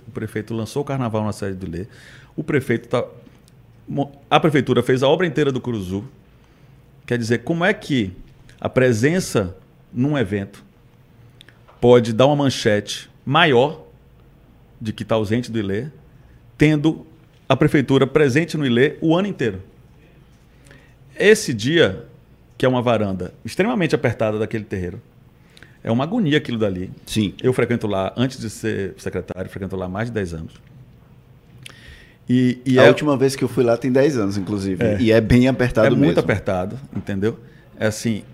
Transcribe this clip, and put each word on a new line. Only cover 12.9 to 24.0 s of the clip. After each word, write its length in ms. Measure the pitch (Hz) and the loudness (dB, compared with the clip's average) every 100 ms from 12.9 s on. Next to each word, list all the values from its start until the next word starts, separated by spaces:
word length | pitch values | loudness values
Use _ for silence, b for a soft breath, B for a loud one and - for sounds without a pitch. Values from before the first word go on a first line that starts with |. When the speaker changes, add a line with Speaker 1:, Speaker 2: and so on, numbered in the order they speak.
| - - _ | -12 -16 _
Speaker 1:
maior 600 | 131 151 170 120 147 165 - - _ - - - - - - - | -2 2 4 4 2 -2 -16 -20 _ -20 -20 -20 -20 -20 -20 -10
de 120 | 110 | -8
que 120 | - | -8
tá 100 | 104 | -2
ausente 380 | 110 101 120 123 | -2 0 -2 -2
do 60 | 113 | -4
Ilê, 260 | 98 101 151 - - b b b - - | -4 -4 -8 -14 -20 b b b -16 2
tendo 480 | 151 151 160 - - - _ _ - | 2 4 0 -2 -8 -20 _ _ -2
a 80 | 135 | 2
prefeitura 520 | 156 156 127 135 139 | 4 2 2 2 2
presente 480 | 151 147 139 170 156 | 2 2 2 -2 -2
no 100 | 139 | 0
Ilê 300 | 117 147 147 | 2 2 0
o 140 | 160 | 0
ano 140 | 170 202 | 0 0
inteiro? 340 | 175 120 92 - - - - - - - _ _ b b b b b - - | -4 -6 -6 -12 -20 -20 -20 -20 -20 -20 _ _ b b b b b -16 0
Esse 380 | 202 214 - | 4 4 2
dia, 520 | 110 120 165 110 95 - - _ _ _ - | -2 0 2 2 0 -14 -20 _ _ _ -2
que 80 | 131 | 0
é 20 | |
uma 140 | 123 | 0
varanda 500 | 120 110 101 92 90 - | 0 0 0 -4 -8 -12
extremamente 500 | 120 - 208 240 156 | -8 -2 -2 0 0
apertada 420 | 135 | 0